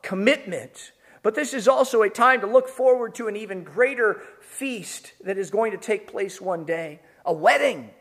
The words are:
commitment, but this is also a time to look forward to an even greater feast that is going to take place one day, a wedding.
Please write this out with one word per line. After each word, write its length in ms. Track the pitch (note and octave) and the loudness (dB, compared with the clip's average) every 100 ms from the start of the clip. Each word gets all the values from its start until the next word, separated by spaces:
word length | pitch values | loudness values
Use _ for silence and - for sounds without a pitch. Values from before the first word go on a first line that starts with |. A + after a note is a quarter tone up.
commitment, 880 | - F#3+ G#3 D4+ - D#3 A#2+ - - _ _ _ | -6 0 2 0 -2 -12 -12 -20 -20 _ _ _
but 120 | G#3+ A3 | -2 -2
this 180 | C#4+ | -4
is 160 | C4+ G#3+ | 2 4
also 320 | C4+ B3 A#3 | 4 2 2
a 80 | G#3 | 2
time 320 | G#3 A#3+ B3+ | 4 4 4
to 40 | G3+ | 4
look 220 | B3+ B3+ | 2 2
forward 480 | - C4 B3+ A#3 A3+ | 0 4 4 0 -8
to 140 | A3+ | -8
an 80 | G#3 | -8
even 260 | A3 F#3+ | -10 -12
greater 580 | D#3 D#3 B3+ C4+ A3 - - - | -10 0 0 2 0 0 -10 -20
feast 720 | - - C4+ A#3 E3 - - _ | -20 -10 -8 -8 -12 -16 -18 _
that 140 | F#3+ G3 | -8 -6
is 120 | F3+ | -4
going 220 | G3+ A3+ | -2 -2
to 60 | F#3 | -4
take 340 | - G#3+ - | -4 -6 -4
place 300 | G#3+ G3 - | -8 -8 -6
one 240 | F#3 F3 D#3 | -6 -6 -4
day, 340 | E3 D#3+ D3+ _ _ | -6 -6 -14 _ _
a 80 | - | -6
wedding. 600 | D#3+ F#3 - C#4+ F3+ A2 _ | 2 4 4 2 -2 -12 _